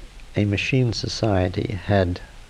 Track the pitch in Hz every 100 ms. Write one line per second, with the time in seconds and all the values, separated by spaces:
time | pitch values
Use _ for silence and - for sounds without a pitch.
0 | - - - - 104 98 - 131 120 -
1 | 117 - 113 95 92 92 - 92 - 101
2 | 92 90 - - -